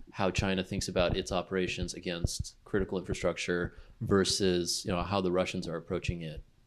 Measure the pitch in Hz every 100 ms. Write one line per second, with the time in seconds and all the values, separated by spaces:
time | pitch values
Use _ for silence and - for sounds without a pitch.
0 | - - 95 - 101 92 92 98 - 92
1 | 87 95 92 92 - 95 90 - 87 -
2 | 92 85 85 - - - - 104 92 95
3 | 90 95 90 85 - 87 85 - - -
4 | 113 98 90 - 95 90 85 - - 90
5 | 87 101 92 90 92 92 87 82 - 87
6 | - 87 80 76 - _